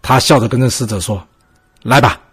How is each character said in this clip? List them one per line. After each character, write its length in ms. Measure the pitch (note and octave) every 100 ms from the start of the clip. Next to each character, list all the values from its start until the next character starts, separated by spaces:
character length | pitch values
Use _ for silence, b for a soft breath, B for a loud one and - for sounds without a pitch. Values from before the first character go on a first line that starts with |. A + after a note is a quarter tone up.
他 180 | - B2+
笑 180 | - C#3+
着 80 | A2
跟 140 | B2
着 100 | B2+
使 160 | - A#2
者 140 | G#2
说 260 | F2 G2 - _ _ _ _ _
：“来 180 | - C3
吧 200 | G3+ - _